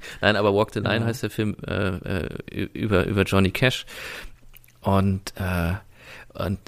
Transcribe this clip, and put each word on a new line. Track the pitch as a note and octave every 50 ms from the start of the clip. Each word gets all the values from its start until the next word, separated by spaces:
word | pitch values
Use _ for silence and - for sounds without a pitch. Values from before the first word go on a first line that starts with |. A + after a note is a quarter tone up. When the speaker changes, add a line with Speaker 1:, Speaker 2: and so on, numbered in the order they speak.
| - - - -
Speaker 1:
Nein, | - G2+ G#2+
aber | G2+ G#2 G#2 G2
Walk | G#2 A2 - -
the | G#2+
Line | G2 F#2+ G#2 A2+
Speaker 2:
Ja. | A2+
Speaker 1:
heißt | A#2 A#2 -
der | - G#2+
Film, | - - G#2+ G#2 - - -
äh, | -
äh, | F#2 G2 G2+ F#2+ F2+ - - - F#2+ F2+ - - - - - -
ü-, | - - G2 - -
über, | - A#2 G#2+ G2+ F2+ -
über | F2+ G2 G2+
Johnny | F#2+ - - F#2+ G2 F2+
Cash. | - - B2+ C3 - - - - - - - - - - - - - - - - - - - - _ -
Und, | - G2 G2 G2 G2 G2+ F#2+ F#2 - - -
äh, | - G2 F#2 F#2 F2 E2+ E2+ F#2 G#2 - - - - - - - - - - -
und, | - - - G2 - -